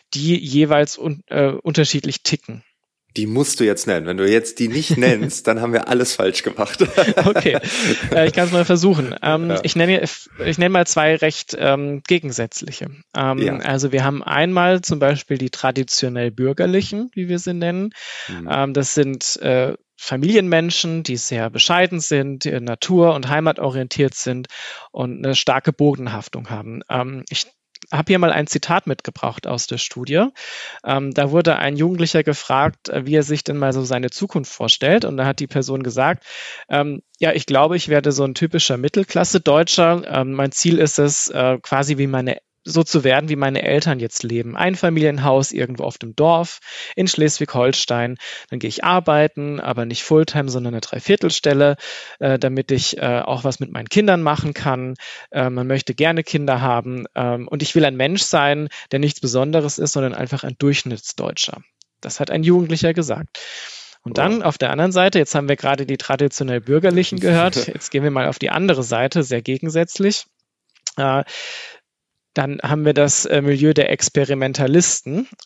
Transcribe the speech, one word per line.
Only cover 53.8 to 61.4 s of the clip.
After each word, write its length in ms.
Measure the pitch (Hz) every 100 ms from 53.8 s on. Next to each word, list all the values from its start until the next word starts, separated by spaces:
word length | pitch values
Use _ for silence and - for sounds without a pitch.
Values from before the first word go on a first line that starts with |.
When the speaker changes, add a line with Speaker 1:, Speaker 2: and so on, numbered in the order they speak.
| 113
Speaker 1:
Kindern 320 | 202 214 180
machen 300 | 156 147 151
kann. 420 | 147 147 127 127 127 - - -
Äh, 180 | 143 127
man 180 | 123 127
möchte 260 | 135 -
gerne 300 | 120 156 165
Kinder 360 | 156 156 143 127
haben. 440 | 131 120 120 127 - -
Ähm, 320 | 123 120 123
und 140 | 147
ich 120 | 151 170
will 100 | 147
ein 100 | 127
Mensch 280 | 139 196
sein, 440 | - 165 143 147 151 - -
der 80 | 135
nichts 200 | 147 -
Besonderes 560 | 131 123 139 160 147 -
ist, 160 | 151
sondern 200 | 143 131 -
einfach 280 | 123 139
ein 120 | 131 127
Durchschnittsdeutscher. 1040 | 143 139 127 113 - - - -